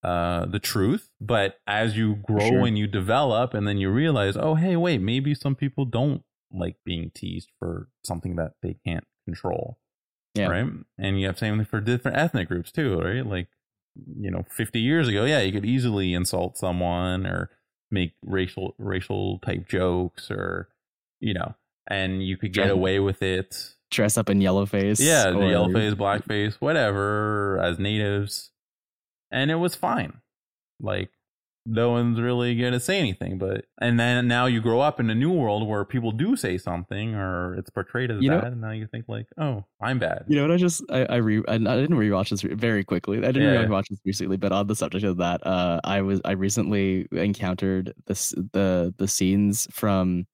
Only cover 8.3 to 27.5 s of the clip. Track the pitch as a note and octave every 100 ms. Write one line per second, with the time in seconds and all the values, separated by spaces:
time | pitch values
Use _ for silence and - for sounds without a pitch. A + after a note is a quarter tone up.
8.3 | F2 E2 _ F2+ F2+ - E2 _ _ -
9.3 | E2 - E2+ - - _ _ _ _ _
10.3 | - F#2+ F2+ B2+ E2+ - - G2 G2 F#2+
11.3 | F#2 A2 G#2+ G#2+ A2 G#2+ B2 C3 - E3
12.3 | A#2+ E2+ F2 E2+ - C#3+ F#2 E2+ A#2 A#2+
13.3 | F#2 F2+ _ _ _ _ - - - G2+
14.3 | F2+ F#2+ - A2 A2+ A2+ D#3+ C3 G2+ A#2+
15.3 | D3+ F#2+ G2+ G2+ C3 B2 G2+ F#2+ F2 F2+
16.3 | F2+ F2+ - F#2+ F2+ F2 F2 F2+ F#2 F#2
17.3 | F2+ F2+ _ _ _ _ G2+ F2 _ -
18.3 | F#2+ F#2 - F#2+ - G2+ F#2+ - G2 G2
19.3 | F#2+ - F#2 F2+ F#2 F#2 F2+ F2+ - -
20.3 | G2+ F#2 F2+ - _ _ _ _ _ A2+
21.3 | F#2 F2 G#2+ _ _ - G2 F#2+ F#2+ F#2+
22.3 | F#2 G#2+ G2 G2 F#2+ F#2 G2 G2 F#2+ F#2+
23.3 | F#2 G2 - - _ _ - G#2+ A2 G#2
24.3 | G2+ F#2+ F#2+ G2 G2+ G2 G#2+ C#3+ D#3 G2
25.3 | F2+ F#2+ G2 G#2 F#2+ G#2+ G2+ G2+ G#2 -
26.3 | G#2+ G#2 - C#3 D#3+ A2 G2 G2+ G#2 G#2+
27.3 | G#2+ G2+